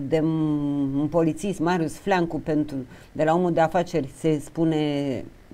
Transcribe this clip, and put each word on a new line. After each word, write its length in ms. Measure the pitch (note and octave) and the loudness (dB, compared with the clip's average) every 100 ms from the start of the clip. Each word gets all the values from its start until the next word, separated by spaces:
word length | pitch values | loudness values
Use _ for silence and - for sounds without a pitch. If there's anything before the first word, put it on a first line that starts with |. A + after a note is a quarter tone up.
| C3+ | 0
de 120 | D#3 | 0
m-, 800 | D#3+ D#3+ D#3 D3 C#3+ C#3+ C#3 C#3 | 2 2 0 0 0 0 0 0
un 80 | D3+ | 0
polițist, 500 | E3+ E3 D#3 G#3 F3+ | 2 2 0 -4 -2
Marius 340 | E3 F3+ D#3+ | 0 0 -2
Fleancu, 460 | - G3 F#3 E3+ D#3 | -4 0 0 0 -2
pentru, 360 | - D3+ D3 C3+ B2+ - - | -2 -2 -2 -6 -10 -16 -14
de 120 | C3 | -2
la 100 | D#3 | 2
omul 200 | E3+ F3+ | 4 2
de 60 | E3+ | 2
afaceri, 500 | D#3+ F#3 F3 E3 C3+ - | 2 2 0 -2 -4 -2
se 240 | D#3+ D3+ C#3+ | 0 0 -2
spune 760 | - E3 D#3 D3+ C#3+ C#3+ A2+ - - - | 0 0 2 0 0 -2 -4 -8 -18 -20